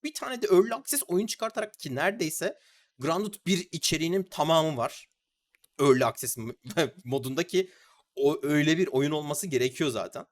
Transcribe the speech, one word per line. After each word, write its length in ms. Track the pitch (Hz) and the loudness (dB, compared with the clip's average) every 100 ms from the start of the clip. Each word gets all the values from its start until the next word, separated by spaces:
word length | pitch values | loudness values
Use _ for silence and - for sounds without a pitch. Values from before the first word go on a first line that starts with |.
bir 100 | 302 | -10
tane 280 | - 262 254 | -10 -8 -4
de 40 | - | 4
Early 280 | 185 226 | 6 6
Access 280 | 233 - 285 - | 0 -4 -4 0
oyun 180 | 175 220 | -2 -2
çıkartarak 520 | - 226 226 214 - | -4 -4 -4 -8 -10
ki 160 | 147 | -8
neredeyse 640 | 127 170 226 160 - 185 - _ _ _ _ | -2 -2 0 -4 -2 -6 -6 _ _ _ _
Grounded 360 | 135 165 208 - - | -2 -2 -2 -6 0
bir 220 | 185 175 | 0 -2
içeriğinin 500 | 165 - 156 165 190 | -4 -2 0 0 -2
tamamı 540 | 190 - 151 160 160 143 | -4 -2 2 4 2 0
var. 320 | 120 - - _ _ _ _ _ _ - | -4 -6 -20 _ _ _ _ _ _ 2
Early 240 | 139 127 | 6 6
Access 320 | 120 - 127 - | 4 0 -8 -6
m-, 180 | 113 - | -8 -12
<laughs> 400 | 123 110 143 - | -6 -2 -2 -4
modunda 420 | 120 135 123 135 170 | -6 -6 -4 -4 -2
ki 240 | 180 185 _ _ _ _ - | -2 -2 _ _ _ _ 0
o 240 | 139 156 | 2 2
öyle 360 | 143 147 147 165 | 2 4 4 2
bir 80 | 170 | 2
oyun 240 | 131 143 | 0 0
olması 360 | 151 151 147 196 | -2 -4 -6 -2
gerekiyor 440 | 131 127 131 147 | 0 0 0 -2
zaten. 360 | 113 90 113 - | -2 -6 -10 -16